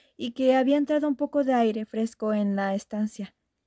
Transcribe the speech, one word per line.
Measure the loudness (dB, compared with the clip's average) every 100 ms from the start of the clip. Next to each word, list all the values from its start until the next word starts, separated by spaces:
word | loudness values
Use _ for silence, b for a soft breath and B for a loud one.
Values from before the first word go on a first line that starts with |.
| b -10
y | -8
que | 0 4 4
había | 4 2
entrado | 2 0 0
un | -2
poco | -2 0
de | 2
aire | 2 2 0 -6
fresco | -4 -4 -4 -2
en | 0 0 -2
la | -2
estancia, | -4 -6 -4 -4 -6 -12 _ _ _